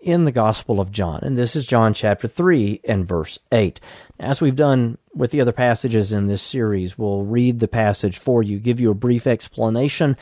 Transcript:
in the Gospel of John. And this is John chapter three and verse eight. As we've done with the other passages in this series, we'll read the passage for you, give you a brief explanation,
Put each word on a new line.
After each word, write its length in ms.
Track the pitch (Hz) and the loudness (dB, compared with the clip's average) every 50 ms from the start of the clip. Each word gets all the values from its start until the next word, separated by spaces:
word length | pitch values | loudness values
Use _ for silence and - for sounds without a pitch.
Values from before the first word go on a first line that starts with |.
in 240 | - 175 170 175 170 | -4 0 2 2 2
the 80 | 147 120 | 2 2
Gospel 480 | 123 110 110 110 - - - 117 98 | 2 2 2 0 0 -2 -2 0 0
of 120 | 95 95 101 | -2 -2 -2
John. 280 | 107 95 85 76 - - | -4 -4 -4 -4 -4 -4
And 140 | 139 135 | -4 -2
this 200 | 120 123 117 - | -2 -2 -2 -2
is 100 | 156 131 | -4 -2
John 260 | - 127 117 113 110 101 | 0 2 2 4 2 2
chapter 360 | - - 107 101 - - 110 | 0 0 0 0 0 -2 -6
three 520 | - - 175 185 175 135 107 101 104 - - | -4 0 2 2 2 2 2 0 -2 -4 -4
and 220 | - 110 98 90 90 | -2 -2 -2 -2 -2
verse 320 | 90 82 78 - - - _ _ | -2 -4 -4 -4 -8 -14 _ _
eight. 300 | 120 117 107 87 - - - - - - - - - - | 2 2 2 2 -2 -6 -16 -20 -20 -20 -20 -20 -16 -10
As 200 | - 131 139 - | -6 -4 -2 0
we've 140 | 170 143 131 | 0 0 2
done 440 | 139 151 143 135 127 120 117 117 - _ _ - | 2 2 2 4 2 2 0 -2 -6 _ _ -8
with 200 | - 127 120 - | -4 -4 -2 0
the 80 | 147 | 0
other 100 | 127 120 | 0 0
passages 640 | 107 - 123 123 117 - - 123 113 110 101 98 107 | 0 2 2 2 2 0 0 0 0 0 0 0 0
in 160 | 104 101 101 | -2 0 0
this 140 | 101 95 - | -2 -2 -4
series, 540 | - - 131 113 107 104 95 92 90 92 | -6 -4 -2 -2 0 0 -2 -4 -4 -6
we'll 280 | - 110 101 101 98 101 | -6 -4 -4 -2 -4 -4
read 340 | 101 117 120 123 123 120 117 | -2 0 2 2 2 2 0
the 80 | 113 | -2
passage 520 | 101 - 117 110 104 101 - - 101 90 - | -2 0 0 0 0 0 0 -2 -4 -4 -4
for 260 | - 135 123 117 110 | -2 0 2 2 2
you, 160 | 104 101 101 | 0 -2 -4
give 180 | 107 123 120 120 | -2 -2 0 2
you 140 | 123 110 104 | 2 0 0
a 20 | |
brief 320 | 101 123 123 123 120 - | 2 0 0 0 0 0
explanation, 880 | 135 117 - - - - - 117 113 110 117 135 147 - - - 143 135 - | 0 -2 -2 -4 -8 -6 -2 -2 0 0 0 0 -2 0 0 0 0 0 -2